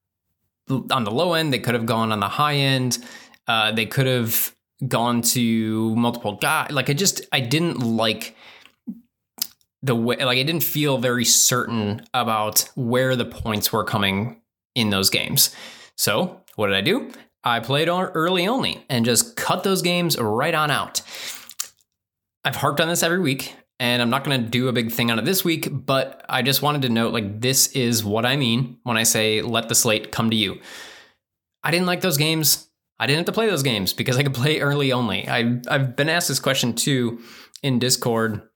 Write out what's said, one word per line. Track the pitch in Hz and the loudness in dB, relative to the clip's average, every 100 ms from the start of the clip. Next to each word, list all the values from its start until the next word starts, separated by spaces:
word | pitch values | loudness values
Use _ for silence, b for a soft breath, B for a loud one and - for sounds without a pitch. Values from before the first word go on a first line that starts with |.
| _ _ _ _ _ _ - 131 - | _ _ _ _ _ _ -4 -4 0
on | 135 | 0
the | 104 | 0
low | 123 180 | 0 0
end. | 160 160 | 2 0
They | 120 | 0
could | 120 | 0
have | 120 113 | 0 0
gone | 113 110 | 0 0
on | 107 | 0
the | 98 | 0
high | - 147 | 0 0
end. | 143 135 131 127 - B B B B - | 2 2 2 0 -4 B B B B -2
Uh, | 113 110 | 2 2
they | 113 107 | 2 0
could | 139 131 | 2 2
have | 127 113 - - - _ - 131 | 2 0 -2 -4 -8 _ -8 -2
gone | 120 120 120 | 0 2 2
to | 113 127 117 113 110 110 113 113 | 0 2 2 2 0 0 0 2
multiple | 117 117 104 101 | 2 0 -4 -2
guys. | 143 156 - | 0 0 -2
Like, | 143 143 | -2 0
I | |
just, | 143 196 - - | 0 0 -2 -2
I | 147 | -2
didn't | 117 156 170 - | 0 0 0 -2
like | 117 110 113 107 - B B B B _ - - _ _ _ - - _ _ _ | 0 2 0 -2 -8 B B B B _ -16 -16 _ _ _ -12 -12 _ _ _
the | 131 | -2
way, | 117 117 117 | 0 0 0
like, | 131 127 | 0 0
I | |
didn't | 143 165 | 0 -2
feel | - 147 147 131 | -2 0 0 2
very | 123 120 | 0 2
certain | 117 - - 123 - 113 104 110 - | 2 4 4 2 0 -2 -2 -4 -4
about | 127 113 110 107 - - | -2 0 0 0 -2 -2
where | - 117 123 131 | -4 0 2 2
the | 123 113 | 0 -4
points | - 113 107 - | -6 -4 -2 0
were | 110 | -2
coming | 101 110 98 98 120 - _ _ _ | -2 0 0 0 -4 -8 _ _ _
in | 131 107 | -2 0
those | 95 95 | 2 2
games. | - - 139 - B B B B - | 0 0 0 0 B B B B -4
So | - 110 180 - - - | 0 2 0 -6 -12 -2
what | 101 | 0
did | 98 | 2
I | |
do? | 120 240 - B B _ | 2 0 -2 B B _
I | 123 120 | -2 -2
played | 127 139 160 | 0 0 2
on | 180 185 | 0 -2
early | 160 170 185 185 | -2 0 2 0
only | 254 101 - - | 0 -2 -4 -4
and | 123 | 0
just | 117 113 - - | 2 2 0 -4
cut | - 185 | -2 0
those | 196 185 | 0 0
games | 175 175 170 151 | 2 0 0 0
right | 110 110 160 | 0 0 0
on | 160 151 | 0 0
out. | 120 90 - B B B B B - - _ _ _ _ _ _ _ | 0 -2 -6 B B B B B -14 -14 _ _ _ _ _ _ _
I've | 139 - | -4 0
harped | 139 147 | 0 2
on | 165 | 2
this | 170 | 2
every | 165 180 | 0 2
week, | 151 131 - - _ - | 0 0 -6 -14 _ -4
and | 120 120 | 0 2
I'm | 117 | 2
not | 135 | 0
gonna | 143 131 | 0 0
do | 110 123 127 | 0 0 2
a | |
big | 120 113 | 0 0
thing | - 120 | 0 0
on | 113 | 2
it | 135 | 0
this | 185 | 0
week, | 175 160 - | 0 0 -2
but | 139 - 135 131 - - | -4 0 0 -2 -8 -4
I | 131 | 0
just | 123 135 | 2 2
wanted | 143 147 | 2 0
to | 127 | 0
note, | 113 117 | 2 0
like, | 117 101 107 | 0 -4 -2
this | 123 135 - | 0 2 2
is | 139 120 113 | 0 0 0
what | 104 110 | 0 0
I | 120 147 | 2 2
mean | 117 117 120 - | 2 0 -2 -6
when | 127 110 | -2 0
I | |
say, | 113 113 110 107 | 2 2 2 2
"Let | 113 113 117 | 0 -2 0
the | |
slate | 113 117 107 - | 0 2 0 -2
come | - 113 | -2 0
to | 110 | 2
you." | 95 - B B B B B B _ _ _ _ | 0 -2 B B B B B B _ _ _ _
I | 147 | -2
didn't | 175 180 | 0 0
like | 180 | 0
those | 185 147 | 0 2
games. | 156 160 151 - - _ _ - | 2 2 2 0 -4 _ _ -4
I | 117 | 0
didn't | 156 | 0
have | 180 | 0
to | |
play | 214 226 | 0 2
those | 160 | 2
games | 139 107 90 | 0 0 -2
because | - 123 127 | -2 0 0
I | |
could | 143 | 0
play | 120 151 160 | 0 0 2
early | 143 143 135 | 0 0 0
only. | 123 113 95 131 | 0 0 -2 -2
I, | 123 117 123 - | 0 0 -2 -2
I've | 143 131 120 | 0 0 0
been | 151 | 0
asked | 175 175 | 0 0
this | 135 | -2
question | 135 131 120 | 0 0 0
too | 110 151 131 117 117 B B B - | 0 0 0 0 -4 B B B -6
in | 143 120 | -2 0
Discord. | 123 120 123 113 110 107 - | 2 0 0 0 0 -2 -10